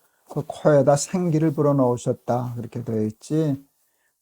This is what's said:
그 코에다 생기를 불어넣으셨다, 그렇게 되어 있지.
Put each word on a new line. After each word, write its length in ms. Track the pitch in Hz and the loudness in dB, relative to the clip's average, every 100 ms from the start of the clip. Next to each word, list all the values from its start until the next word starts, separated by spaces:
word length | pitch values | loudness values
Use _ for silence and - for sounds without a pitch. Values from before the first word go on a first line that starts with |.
| _ _ - | _ _ -12
그 120 | 151 - | -10 -10
코에다 500 | - 175 147 131 143 | -2 4 4 6 2
생기를 560 | - 185 180 156 160 | 0 -2 0 0 0
불어넣으셨다, 1040 | 147 143 143 127 120 139 117 - 120 123 120 | 2 2 2 2 0 -2 -4 -2 -4 -4 -10
그렇게 280 | 113 123 | -10 -10
되어 180 | 120 110 | -6 -2
있지. 580 | 107 - - 156 156 135 - _ _ _ _ _ | -2 -6 -6 -2 0 -2 -8 _ _ _ _ _